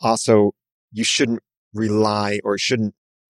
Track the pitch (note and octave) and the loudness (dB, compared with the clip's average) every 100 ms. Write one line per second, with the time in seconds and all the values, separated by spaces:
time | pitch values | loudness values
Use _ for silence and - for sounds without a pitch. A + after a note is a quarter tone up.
0 | A2+ A2 - A2 G#2 - _ _ _ G#2+ | -2 0 2 4 4 0 _ _ _ -6
1 | A2+ - C3 A#2 - _ _ G#2+ A2 G#2+ | -4 0 0 -2 -8 _ _ -6 -2 2
2 | G#2+ G#2 G#2 G#2 G2+ G2+ - B2+ G#2+ - | 2 0 -2 -4 -4 -4 -2 -2 -4 -6
3 | _ _ _ | _ _ _